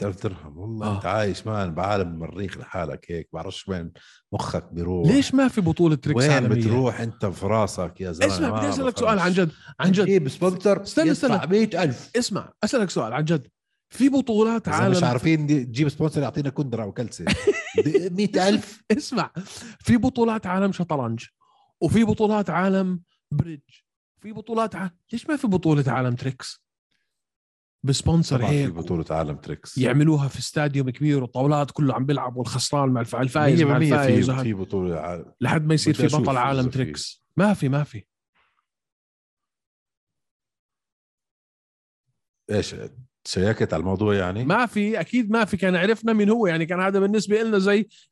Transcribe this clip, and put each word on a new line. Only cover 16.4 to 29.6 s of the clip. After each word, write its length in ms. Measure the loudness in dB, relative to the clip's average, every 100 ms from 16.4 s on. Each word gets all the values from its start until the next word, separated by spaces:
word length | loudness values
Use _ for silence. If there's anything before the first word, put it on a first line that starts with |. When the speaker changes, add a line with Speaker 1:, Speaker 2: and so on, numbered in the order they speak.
| -4
Speaker 1:
كندرة 360 | -4 -4 -4 -6
وكلسة. 400 | -8 -10 -6 -2
Speaker 2:
<laughs> 580 | 0 0 -2 -2 0 2
Speaker 1:
دي 240 | 2 0
مية 400 | 0 0 2 2
ألف. 340 | 2 -2 -14 -2
Speaker 2:
اسمع، 400 | -2 0 -4 -4 -8 -14 -16 -18 -8
في 180 | 2 4
بطولات 500 | 4 2 0 0 -2
عالم 240 | 0 0
شطرنج، 540 | 0 -2 -2 -2 -4 -10 _ _ _ _ _
وفي 220 | 2 4
بطولات 460 | 4 4 2 2 0
عالم 520 | 0 2 2 0 -2 -8 _ _
بريدج، 420 | -8 -6 -14 _ _ _ _ _ _
في 100 | -18
بطولات 440 | -16 -6 -2 -2 -4
ع-، 140 | -8 -10 _
ليش 160 | -10 -4
ما 60 | -2
في 120 | 0
بطولة 360 | 2 4 2 2
عالم 240 | 0 0 -2
تريكس؟ 480 | -4 -8 -12 -16 _ _ _ _ _ _ _ _ _ _ _ _
بسبونسر 540 | -2 0 2 2 2 0
Speaker 1:
طبعا 120 | 2
في 60 | 2
Speaker 2:
هيك 160 | 0
Speaker 1:
بطولة 320 | -4 -4 -4 -2
عالم 260 | -2 -4 -6
تريكس. 400 | -10 -12